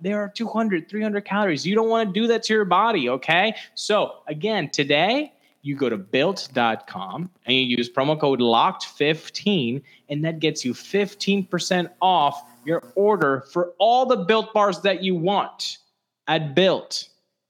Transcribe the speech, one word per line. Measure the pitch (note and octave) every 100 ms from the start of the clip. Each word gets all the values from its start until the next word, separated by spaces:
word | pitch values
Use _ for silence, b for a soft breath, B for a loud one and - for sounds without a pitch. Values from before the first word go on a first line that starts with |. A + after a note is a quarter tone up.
There | F3+ G#3
are | G3+
two | - A3+
hundred, | A3 A3+ F3 D#3+
three | G#3+
hundred | G#3+ G3+ G3+
calories. | G3+ G3+ C#3+ D3
You |
don't | G#3+ A3+
wanna | A3+ A3
do | F3+ A#3
that | A3+
to | -
your | A3
body, | G3 F3+ A3 G#3 A#2+
okay? | C3+ - E3+ A3 G#3+ B
So | - - G#3 C#3+ - -
again, | D3+ G3+ G#3 D3
today, | - C#3+ D3 F#3 C4+ D4+ _ b b
you | C#3+ C#3
go | B2+
to | G#2+
built | F#2+ C3 D#3 F#3+ -
dot | B2+ A#2 A2 -
com | F#2+ F#2+ C3+ F3+ _
and | -
you | C3 B2+ A#2+
use | A#2+
promo | - C#3 D#3
code | D3 C3
locked | A#2+ A2+ E3+ F3+ -
fifteen, | - D3 D#3 - - G#3 F#3+ A#2 C3+ b b b
and | D3
that | D#3+ D#3+
gets | D#3+ D#3
you | B2+
fifteen | A#2+ - G3 G3 - - G3+
percent | F#3+ F3+ - F#3 E3+ -
off | F#3 F3 C#3+ - - -
your | C#3+ E3 - F#3+
order | G#3 G3+ D3 C3+ -
for | F3 F3 -
all | G#3+ B3
the | B3+ A#3
Built | F3+ A3 G#3+
Bars | G#3+ G3+ F#3
that | G3 F3+
you | F#3+
want | F3 F3 G3 - - - - _ _ _ _ -
at | D#3+ D3+
built | C#3 F#3 C3+ - - - _ _ _